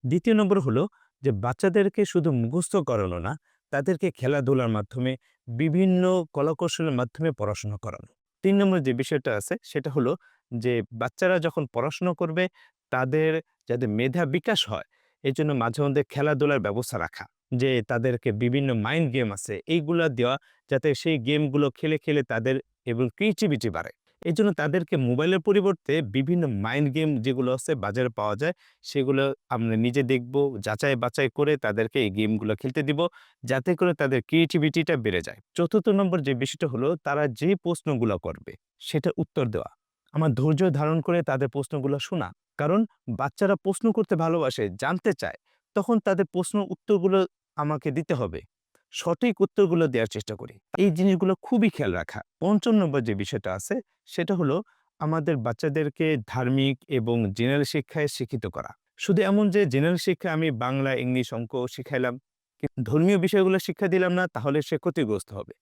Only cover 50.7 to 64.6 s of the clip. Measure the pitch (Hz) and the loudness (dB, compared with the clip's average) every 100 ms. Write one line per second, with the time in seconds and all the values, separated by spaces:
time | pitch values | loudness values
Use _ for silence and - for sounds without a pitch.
50.7 | - 196 160 190 180 185 185 - 240 214 | 2 2 4 2 4 2 0 0 2 2
51.7 | - 120 87 82 104 - _ 175 208 247 | 2 -2 -2 -6 -12 -16 _ 0 2 4
52.7 | 220 175 139 113 98 101 117 101 95 - | 2 4 0 0 -2 -4 -4 -6 -8 -4
53.7 | 240 - _ _ - 170 185 160 170 - | -6 -6 _ _ -6 -2 0 2 0 -4
54.7 | _ _ _ 156 160 151 147 117 117 160 | _ _ _ -2 0 0 -2 -2 -2 -2
55.7 | 147 147 - 160 147 107 127 123 135 135 | -2 -4 -2 0 0 -2 -4 0 2 2
56.7 | 131 _ 135 113 120 104 101 120 143 139 | -2 _ -2 0 0 0 0 0 0 0
57.7 | 151 - 156 147 - 120 123 104 76 - | -2 -4 -4 -4 -4 -6 -6 -6 -10 -12
58.7 | - _ _ - 185 196 202 208 196 190 | -18 _ _ 0 2 4 4 4 2 2
59.7 | 135 156 180 - 175 190 156 160 120 123 | 2 2 0 0 -2 -2 -2 -2 -2 -2
60.7 | 135 135 127 123 127 120 117 117 127 123 | -2 0 0 0 -2 -2 -6 -6 -4 -6
61.7 | - 127 139 127 123 _ _ _ _ 147 | -8 -6 -2 -2 -4 _ _ _ _ -8
62.7 | - 113 147 175 202 180 202 190 190 - | -6 0 2 4 4 4 4 4 2 -2
63.7 | 160 196 185 180 180 185 120 135 147 | -2 0 2 2 0 -2 -2 0 0